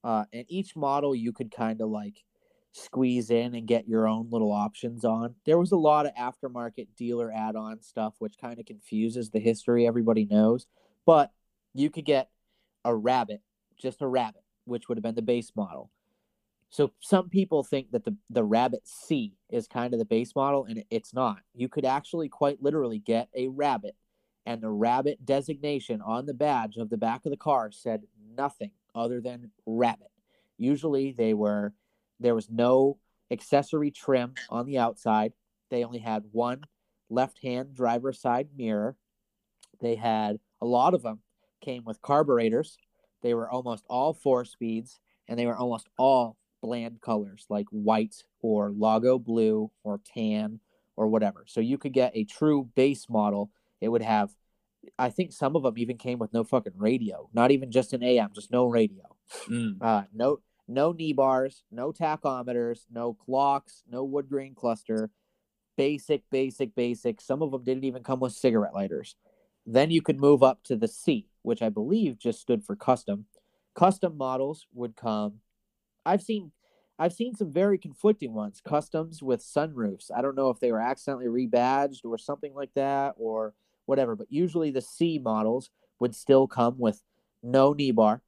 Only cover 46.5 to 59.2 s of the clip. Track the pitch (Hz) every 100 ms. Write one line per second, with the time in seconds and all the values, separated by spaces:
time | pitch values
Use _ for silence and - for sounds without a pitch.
46.5 | _ 110 120 117 117 - 107 101 98 -
47.5 | 104 104 107 104 110 110 - _ _ 113
48.5 | 107 101 104 107 110 123 131 117 113 110
49.5 | 107 107 _ 104 101 - 120 110 107 107
50.5 | 110 _ _ _ - 110 107 104 95 -
51.5 | - 113 139 143 131 123 113 107 - 156
52.5 | 147 123 - 135 131 - 113 104 101 104
53.5 | _ _ _ 110 117 110 107 101 _ _
54.5 | _ _ _ - - 127 117 175 - 135
55.5 | 156 131 113 120 123 127 123 110 117 110
56.5 | 131 104 92 107 127 110 85 - 113 123
57.5 | 139 131 113 - 127 123 123 104 107 -
58.5 | 123 123 117 107 95 - _